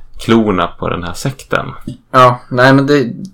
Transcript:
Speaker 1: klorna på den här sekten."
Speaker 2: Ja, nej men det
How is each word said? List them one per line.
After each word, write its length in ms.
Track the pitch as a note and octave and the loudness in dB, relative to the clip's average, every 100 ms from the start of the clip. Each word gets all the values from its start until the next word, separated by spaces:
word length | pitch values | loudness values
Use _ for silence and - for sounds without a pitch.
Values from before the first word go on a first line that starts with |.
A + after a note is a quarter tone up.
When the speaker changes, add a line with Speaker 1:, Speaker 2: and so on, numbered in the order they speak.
| - - | -14 -8
Speaker 1:
klorna 480 | - A2+ G#2+ F2+ E2+ | 2 2 4 0 -2
på 220 | - F2 | -4 -6
den 140 | F2 | -6
här 100 | E2+ | -8
sekten." 520 | - C#3 C3 - - C3+ - - - _ | -8 -8 -8 -6 -6 -6 -10 -14 -14 _
Speaker 2:
Ja, 280 | C3 B2+ B2 - | 2 2 0 -4
nej 240 | B2 C3 | 2 4
men 140 | C3+ C#3 | 4 4
det 260 | D3 A#2 - - | 2 0 -6 -14